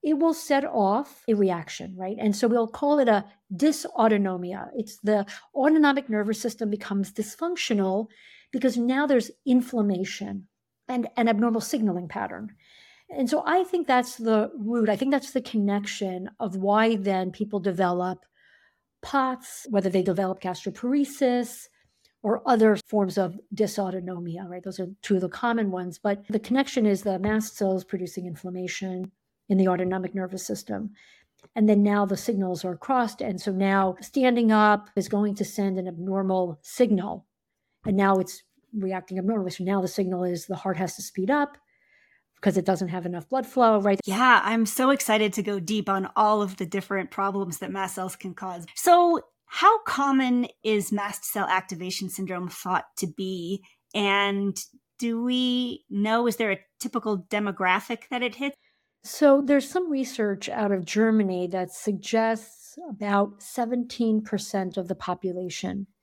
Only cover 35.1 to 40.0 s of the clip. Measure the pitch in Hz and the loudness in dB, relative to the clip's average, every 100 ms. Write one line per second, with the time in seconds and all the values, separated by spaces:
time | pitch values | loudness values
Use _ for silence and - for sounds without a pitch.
35.1 | 202 208 202 202 - 196 190 185 170 185 | 0 0 -2 -6 -2 -2 -2 -6 -6 -4
36.1 | 190 190 185 185 156 - - 247 202 190 | -2 0 0 0 -4 -14 0 2 4 0
37.1 | - _ _ _ _ _ _ - 196 196 | -8 _ _ _ _ _ _ -2 2 4
38.1 | 190 185 - _ _ _ 220 190 185 185 | 4 2 -8 _ _ _ -6 -4 -6 -6
39.1 | 185 185 226 180 170 180 196 185 - | -4 -2 -2 -4 -4 -2 0 0 -2